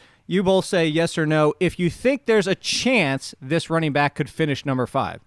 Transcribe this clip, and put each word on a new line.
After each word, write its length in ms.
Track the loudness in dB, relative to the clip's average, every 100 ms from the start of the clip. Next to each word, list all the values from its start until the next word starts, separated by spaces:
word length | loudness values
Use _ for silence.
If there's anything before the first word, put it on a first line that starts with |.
| -20 _ -4
You 160 | 0
both 240 | 2 2 2
say 220 | 0 0
yes 320 | 0 0 0
or 80 | 0
no 260 | 2 2 2
if 180 | -2 0
you 140 | -2
think 340 | 0 0 0 2
there's 220 | 2 2
a 80 | -2
chance 800 | -2 -2 2 2 2 -2 -6 -16
this 300 | -4 -2 0
running 240 | 0 0
back 220 | 2 0 0
could 120 | -6
finish 380 | -2 -2 -2 -2
number 220 | -2 -2
five. 320 | -2 -4 -8